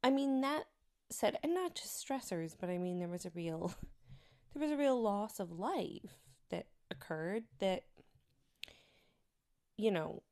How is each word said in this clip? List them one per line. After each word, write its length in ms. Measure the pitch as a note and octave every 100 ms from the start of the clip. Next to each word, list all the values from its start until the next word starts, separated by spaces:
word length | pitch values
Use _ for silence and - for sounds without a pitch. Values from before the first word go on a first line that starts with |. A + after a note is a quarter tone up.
I 60 | B3+
mean, 300 | C4+ C#4 C4+
that 240 | C4+ D4+ - _ _ _ _
said, 260 | - - -
and 100 | D4+
not 220 | F4 F4+
just 320 | - - - -
stressors, 480 | C4+ - F3 D#3+ -
but 120 | F3+
I 80 | F3+
mean, 220 | F3+ F3+
there 80 | F3
was 180 | F3 F3+
a 60 |
real, 400 | F3 E3 D#3+ F3 F3+ - - -
<laughs> 400 | - - - -
there 80 | C#4+
was 80 | D4+
a 60 | D4
real 260 | C#4+ B3+
loss 380 | A3+ G3+ G#3+ -
of 180 | F3+ E3
life 600 | G#3 F4+ F#3 - - - - - _
that 160 | - - _ _
occurred 500 | C3+ - D#3 D#3+ G#3 A3+ -
that, 240 | G3 F#3 - - - _ _ _ _ _ - - - _ _ _ _ _ _ _ _ -
you 140 | G#3+
know 320 | F#3 D#3 - _